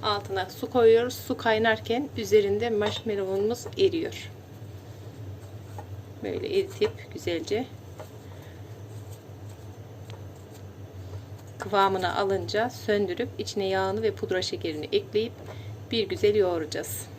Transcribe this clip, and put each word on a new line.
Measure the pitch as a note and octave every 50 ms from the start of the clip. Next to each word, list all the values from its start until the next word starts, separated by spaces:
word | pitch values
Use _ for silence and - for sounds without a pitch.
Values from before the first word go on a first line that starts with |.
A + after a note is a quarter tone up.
| -
Altına | G#3+ G#3 G3+ - - G3 F#3+ F#3 - - -
su | - -
koyuyoruz. | - B3+ A#3 A3+ A3+ A3+ A#3+ B3 B3+
Su | - - - C4
kaynarken | - - A#3 A3 A3 A3 A#3 A3 A3 - - A3+ B3 D4 C4 -
üzerinde | - A3 F#3+ G3+ G#3+ G3+ G3+ G3+ G#3 A#3 A#3+
marshmallow'umuz | A3 G3+ G#3 G#3+ G#3 - - A3+ G#3 G3 G3 F#3+ F#3+ G3 G3+ G#3+ A#3+ A#3+ - - - -
eriyor. | G3 F#3+ - E3 E3 - - - - - - - - - - - - - - - - - - - - - - - - - - - - - - - - - - - - - - - - - - - -
Böyle | G3+ F3 - - - - G3
eritip | F#3+ F#3+ - - G#3 G#3+ - - - - -
güzelce | - - - F3 E3 E3 - G3+ A3 C4 - - - - - - - - - - - - - - - - - - - - - - - - - - - - - - - - - - - - - - - - - - - - - - - - - - - - - - - - - - - G2 - - - - - - F#2+ - - - - - - - - - - - -
kıvamına | - G3 G#3 G3 G3 G3 F#3+ F#3 F3+ F3 -
alınca | - G3+ G3 G3 F#3+ E3+ - - G#3 A3+ B3+
söndürüp | - - - - G#3 G#3 G3+ F3+ F3+ - A#3+ - - -
içine | G#3 - - G#3 G3
yağını | F#3+ F#3+ F#3+ F#3+ F#3+ F#3+ G#3+ A3+
ve | G#3+
pudra | G3+ - - G3 F#3+ F#3 F3+
şekerini | - - - - E3+ D3+ D3+ D3+ - -
ekleyip | G#3 G3+ - - G#3 A3 A#3+ - - - - - - - - - - - -
bir | - A3+ G#3 -
güzel | F#3 F3 - G#3 G#3
yoğuracağız. | G#3+ G3 F3+ F3 E3 D#3+ D3+ - - - - - - - - -